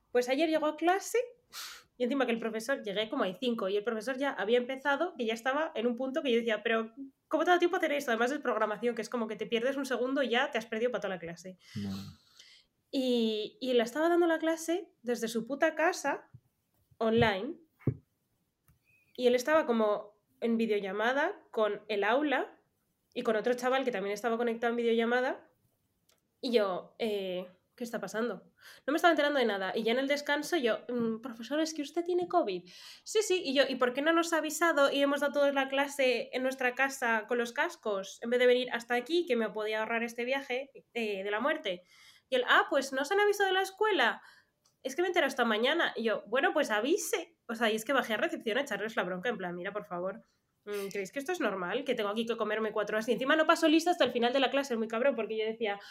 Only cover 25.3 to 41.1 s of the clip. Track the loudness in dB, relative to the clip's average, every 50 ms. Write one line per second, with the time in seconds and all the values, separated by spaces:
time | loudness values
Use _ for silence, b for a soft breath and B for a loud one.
25.3 | -4 -6 -12 _ _ _ _ _ _ _ _ _ _ _ _ _ _ _ _ _
26.3 | _ -8 -4 2 2 2 2 2 -2 -6 -8 -12 _ -6 -4 -2 -2 -2 -4 -4
27.3 | -4 -6 -6 -8 -16 _ _ _ _ -12 -10 -8 -8 -8 -8 -6 -4 -4 -4 -4
28.3 | -4 -8 -14 -20 _ b b b b b b -2 0 4 6 6 6 6 2 2
29.3 | 4 4 2 2 2 0 -4 -2 -2 0 0 2 2 2 2 0 0 0 0 0
30.3 | -2 -2 0 -2 -2 2 2 2 0 0 -4 -6 -2 -2 0 -2 -2 -4 -8 -12
31.3 | -12 -12 -8 -4 -2 -2 -2 -2 -2 -8 -8 -6 -4 -4 -2 0 0 0 0 2
32.3 | 2 0 2 2 -4 -6 -8 b b b b b b b b -2 0 0 2 2
33.3 | 0 0 0 0 2 2 2 2 2 0 0 0 0 0 2 4 4 4 2 2
34.3 | 0 0 0 -2 -2 2 2 2 4 4 4 4 4 2 2 2 2 0 0 0
35.3 | 2 2 2 4 2 0 -2 0 0 0 0 0 0 0 2 2 2 0 -4 -4
36.3 | -4 -2 -2 -2 -2 0 -2 -2 0 0 -2 -2 0 -2 0 0 0 0 0 -2
37.3 | -2 -2 -2 -2 -2 -2 -2 -2 -4 -6 -4 -4 -2 -2 -4 -8 -12 -10 -4 0
38.3 | 2 6 6 6 6 6 2 -2 -4 -6 -2 -2 -2 -2 0 0 0 0 2 2
39.3 | 0 0 0 -2 -2 -2 -2 -2 0 -2 0 0 0 -2 -2 -4 -4 -6 -2 -2
40.3 | -2 -2 -2 -4 -4 -4 -6 -8 _ -20 _ _ -6 -4 -4 -2